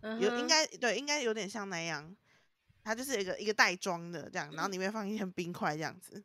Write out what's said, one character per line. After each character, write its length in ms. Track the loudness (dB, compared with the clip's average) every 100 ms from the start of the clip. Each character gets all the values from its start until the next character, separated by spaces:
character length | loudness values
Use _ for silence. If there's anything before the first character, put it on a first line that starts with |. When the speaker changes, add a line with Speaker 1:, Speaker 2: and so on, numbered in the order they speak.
Speaker 1:
嗯 160 | -6 2
哼。 20 |
Speaker 2:
有， 160 | 2 2
应 80 | 4
该， 200 | 4 4
对， 300 | 0 0 0
应 80 | 0
该 140 | 0
有 120 | 2
点 160 | 0 -2
像 180 | -4 -4
那 140 | -4
样。 320 | -2 -4 -8 -18 _ _ _ _ _ _
它 100 | -6
就 80 | -4
是 160 | -2 0
一 60 |
个， 140 | 0 -2
一 60 | 0
个 80 |
袋 200 | 6 6
装 360 | 6 0 -2 -2
的 160 | -8 -6
这 100 | -4
样， 120 | -4
然 100 | -2
后 80 | -2
里 60 | 0
面 160 | 0
放 140 | 0 -2
一 100 | -2
些 80 |
冰 260 | -2 -2 -4
块 240 | 0 0
这 80 | 0
样 160 | -4 -6
子。 240 | -14 -16